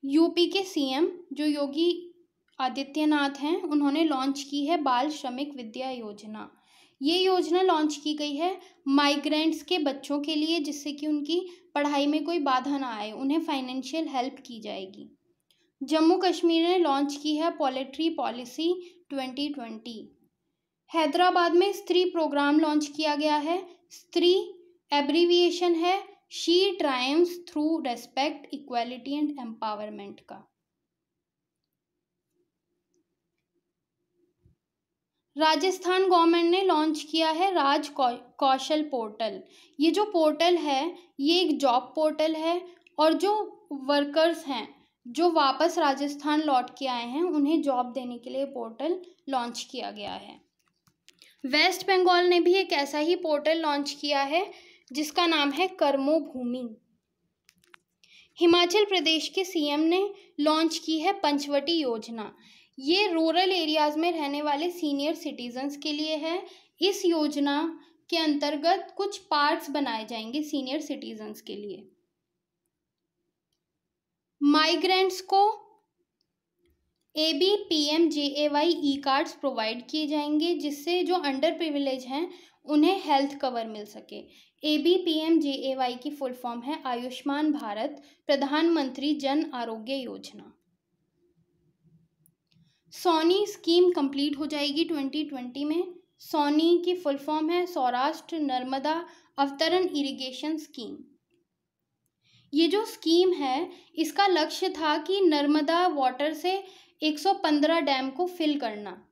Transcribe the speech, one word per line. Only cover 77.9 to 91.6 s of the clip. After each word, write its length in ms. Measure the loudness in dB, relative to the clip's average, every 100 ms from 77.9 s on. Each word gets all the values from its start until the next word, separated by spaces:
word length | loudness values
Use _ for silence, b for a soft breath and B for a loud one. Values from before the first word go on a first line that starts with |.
| 2 2 2 -2 0 0 2 2
ई 320 | 2 0 -2 0
कार्ड्स 280 | 0 0
प्रोवाइड 560 | -4 -6 -2 -4 -6 -6
किए 180 | -4 -2
जाएंगे, 480 | -2 -2 0 0 -2
जिससे 480 | -4 -6 -2 -2
जो 120 | 0 0
अंडर 420 | 0 0 0 0
प्रिविलेज 480 | -4 -2 -2 -4 -6
हैं, 260 | -6 -6 B B B 0
उन्हें 360 | 4 4 2 2
हेल्थ 300 | 2 2 -2
कवर 320 | -4 -4 -8
मिल 180 | -10 -14
सके। 340 | -16 -16 -18 -18 b b b
एबीपीएमजेएवाई 1300 | 0 2 4 2 2 0 2 2 2 -2 -4 -2 -2 -4
की 160 | -8
फुल 220 | -6 -8
फॉर्म 280 | -8 -10 -8
है 220 | -8 -8 -6
आयुष्मान 680 | -6 -6 -8 -6 -2 0
भारत 520 | -2 -4 -4 -6 -6 b b -2
प्रधानमंत्री 920 | 0 2 0 2 2 0 -4 -2 -2
जन 360 | 0 0 -2
आरोग्य 420 | -6 -8 -8 -6 -6
योजना। 640 | -6 -10 -14 -18 -20 _ _ _ _ _ _ _ _ _ _ _